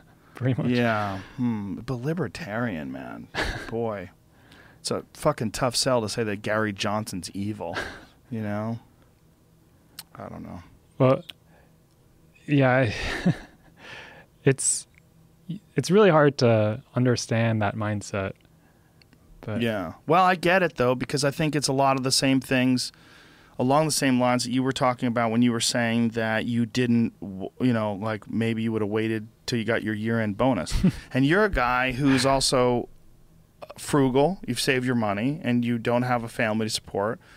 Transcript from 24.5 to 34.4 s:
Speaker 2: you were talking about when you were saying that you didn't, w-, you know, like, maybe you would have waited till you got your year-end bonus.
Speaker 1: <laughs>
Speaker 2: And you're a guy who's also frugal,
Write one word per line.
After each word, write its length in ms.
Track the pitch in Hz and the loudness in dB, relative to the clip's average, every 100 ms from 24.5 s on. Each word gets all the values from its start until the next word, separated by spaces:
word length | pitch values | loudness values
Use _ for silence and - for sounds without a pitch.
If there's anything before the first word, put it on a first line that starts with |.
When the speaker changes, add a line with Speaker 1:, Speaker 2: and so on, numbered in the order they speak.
Speaker 2:
you 120 | 127 | -2
were 80 | 131 | 0
talking 360 | 127 127 123 127 | 0 0 0 -2
about 240 | 117 117 | 0 2
when 100 | 113 | 4
you 100 | 123 | 4
were 80 | 117 | 2
saying 500 | - 123 117 117 117 | 0 0 0 2 0
that 360 | 113 110 110 113 | 0 -2 -2 -2
you 200 | 117 117 | -2 0
didn't, 480 | 127 120 117 117 - | 0 2 4 2 -4
w-, 300 | 98 95 95 - | -12 -10 -10 -2
you 140 | 127 | 0
know, 200 | 113 107 | 0 -2
like, 360 | 95 110 107 - | -4 -4 -6 -4
maybe 320 | 110 113 110 | -2 0 0
you 80 | 113 | -2
would 100 | 110 | -2
have 80 | 104 | 0
waited 380 | 110 113 110 113 _ - | 0 0 -2 -6 _ -4
till 140 | 117 | -4
you 60 | 107 | 0
got 180 | 110 | -2
your 100 | 107 | -2
year-end 440 | 107 110 117 107 101 | -4 -2 0 0 0
bonus. 360 | 127 104 78 - 180 | 0 0 -2 2 2
Speaker 1:
<laughs> 200 | - - | 0 -4
Speaker 2:
And 120 | 127 139 | 0 2
you're 180 | 185 | 4
a 60 | 214 | 2
guy 420 | 131 120 123 131 | 0 0 0 0
who's 340 | 123 143 131 135 | 0 2 4 2
also 640 | 135 - 131 123 123 - - - - - - - - - - | 2 2 2 2 2 -4 -14 -20 -20 -20 -20 -20 -20 -20 -14
frugal, 600 | - 147 131 131 156 196 | 0 4 4 4 2 0